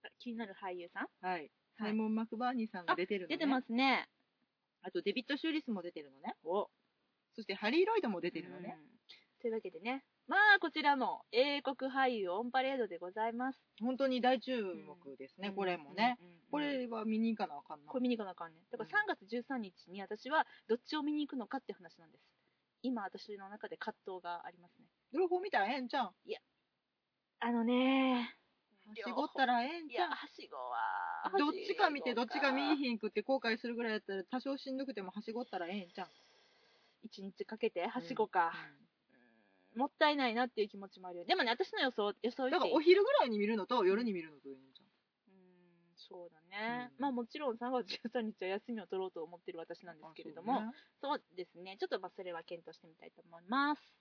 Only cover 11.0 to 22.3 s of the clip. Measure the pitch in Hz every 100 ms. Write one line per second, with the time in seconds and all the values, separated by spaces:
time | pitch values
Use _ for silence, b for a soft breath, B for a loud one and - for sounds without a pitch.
11 | 220 - - 220 277 285 269 269 262 262
12 | 262 240 190 180 240 262 262 269 214 170
13 | 175 190 226 233 254 254 _ - 226 254
14 | 269 254 247 254 - 254 202 165 151 147
15 | 139 131 135 _ 202 196 190 175 147 185
16 | 233 240 175 170 _ 294 294 277 247 226
17 | 214 220 226 214 185 147 - 156 147 247
18 | 247 233 202 175 165 160 _ 240 - 403
19 | 415 330 196 240 - 269 202 - - 190
20 | 190 214 254 311 - B _ 226 - 311
21 | 294 302 294 269 214 262 _ 196 170 -
22 | 160 _ _